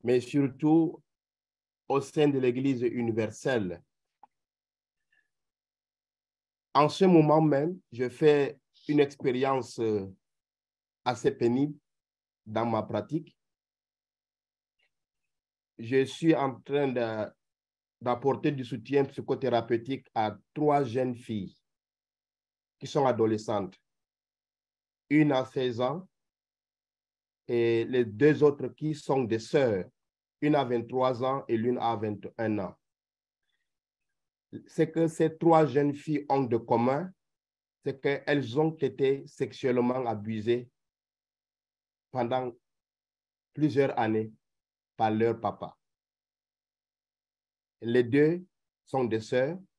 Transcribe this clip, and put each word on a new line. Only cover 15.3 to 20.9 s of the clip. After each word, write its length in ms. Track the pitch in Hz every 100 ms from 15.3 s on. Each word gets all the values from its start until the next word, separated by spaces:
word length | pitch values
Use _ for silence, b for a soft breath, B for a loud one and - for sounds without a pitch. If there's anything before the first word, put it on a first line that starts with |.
| _ _ _ _ -
Je 260 | 113 135
suis 300 | 131 - 160
en 260 | 151 135 117
train 280 | - 143 139
de, 440 | 123 117 110 107 _ _ _ _ _ _ _
d'apporter 500 | 123 120 135 117 151
du 140 | 143
soutien 400 | 120 131 117 139
psychothérapeutique 1040 | 135 - 117 127 131 117 113 120 117 135 _ -
à 200 | 107 98 _
trois 300 | - 151 143
jeunes 320 | 131